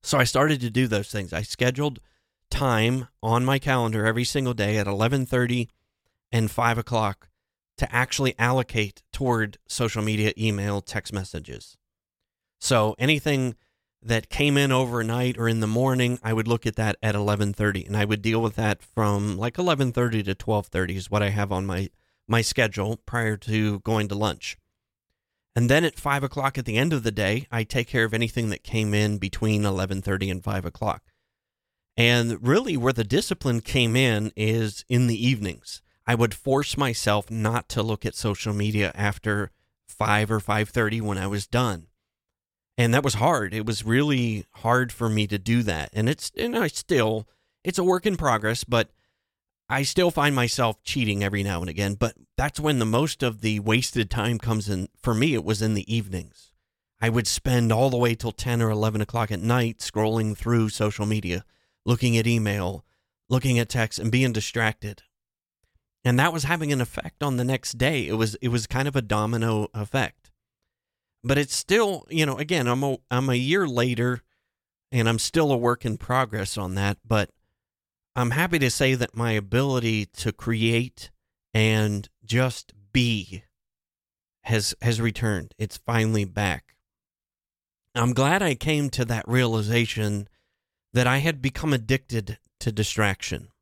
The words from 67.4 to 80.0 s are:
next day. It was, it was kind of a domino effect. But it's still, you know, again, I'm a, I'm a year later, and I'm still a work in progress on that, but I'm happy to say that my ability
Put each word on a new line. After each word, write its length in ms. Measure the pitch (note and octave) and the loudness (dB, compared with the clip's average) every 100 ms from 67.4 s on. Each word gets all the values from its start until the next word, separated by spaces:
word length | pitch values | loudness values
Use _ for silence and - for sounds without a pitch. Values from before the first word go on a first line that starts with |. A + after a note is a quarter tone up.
next 340 | B2 C3 - A#2 | 0 -2 -4 -2
day. 300 | B2+ D3+ D2+ | 0 0 -2
It 60 | |
was, 200 | A2 A2 G#2 | 0 0 0
it 120 | B2+ | -2
was 180 | A#2+ A2 | -2 -2
kind 220 | B2+ C#3 | -2 0
of 80 | C3+ | -2
a 60 | |
domino 640 | G#2+ G#2 G#2+ A#2 A2+ G#2+ G#2+ A2+ | -2 -2 0 0 0 0 -2 -6
effect. 560 | G#2 C3+ - - _ _ _ _ _ _ _ _ _ _ A#2+ | -4 -2 -4 -6 _ _ _ _ _ _ _ _ _ _ 0
But 120 | C3+ | 0
it's 180 | D3 - | 0 -4
still, 500 | - G3+ G#3+ F3+ - | 0 2 2 -2 -4
you 160 | D#3+ D3+ | 0 0
know, 120 | C3 | 0
again, 300 | D3+ F3 B2 | -2 0 0
I'm 160 | B2 | 0
a, 140 | C#3 C3 _ | 0 -4 _
I'm 200 | B2 C3+ | -2 2
a 60 | B2 | 0
year 300 | B2+ F3+ F3 | 2 0 0
later, 580 | A#2+ A#2 A#2 B2 B2 _ _ _ _ _ _ _ | 0 0 2 0 -2 _ _ _ _ _ _ _
and 160 | B2 A2+ | 2 2
I'm 120 | A2+ | 2
still 340 | - E3 D3+ | 0 2 2
a 40 | C3 | 4
work 280 | A#2+ A#2+ A#2+ | 2 0 -2
in 100 | G#2+ | -6
progress 640 | - B2+ B2+ G#2 F#2+ - | -2 0 0 -4 -6 -6
on 180 | F#2+ F#2 | -4 -2
that, 220 | G2+ G#2 A2 | -2 -2 0
but 220 | A2 G2+ _ _ _ _ _ _ _ _ | 0 0 _ _ _ _ _ _ _ _
I'm 180 | - A#2+ | -2 0
happy 280 | B2+ F3 E3 | 0 0 2
to 100 | C3 | 0
say 260 | - C3 C3 | 2 2 2
that 200 | A#2+ A2+ | -2 -2
my 160 | A#2 | 0
ability 760 | G#2+ G2+ A#2 C#3 B2+ A#2 A2 | 0 0 0 2 0 0 -2